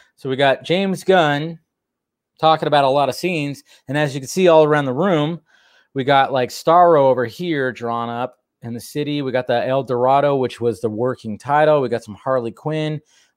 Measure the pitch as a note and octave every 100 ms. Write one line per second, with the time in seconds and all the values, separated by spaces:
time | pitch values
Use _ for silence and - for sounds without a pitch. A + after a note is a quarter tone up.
0 | _ _ C3+ C3 C#3 B2+ - F3 G3 F#3
1 | - F#3+ D#3 C#3+ D#3 E3 _ _ _ _
2 | _ _ _ _ D#3 D#3+ D#3 C#3+ C3+ C#3
3 | C#3 - F3+ E3+ C#3+ C#3 _ _ - C#3
4 | D3+ C#3 C3 F#3 F#3 D#3+ D3+ D3+ C#3 B2+
5 | G3 E3 D3 E3+ - _ _ _ _ C3+
6 | B2+ C#3 C3+ C3+ B2 - - E3+ F3 D#3
7 | C3+ B2+ A#2 - F3 D3+ B2+ A2 A#2+ A#2
8 | A#2 A#2 B2 - _ _ A#2 A#2 - D3
9 | D3 D3 C3 B2 B2+ A#2+ B2 C3+ B2 B2
10 | B2+ C#3 C#3+ C#3 B2 - A#2+ G#2+ A#2 G#2+
11 | B2 B2 A2+ G#2 B2+ D3 D#3 D3+ B2+ A2+
12 | A2 F#2+ - C3 A#2 G#2+ D3+ D#3 D#3 D3+
13 | - _ _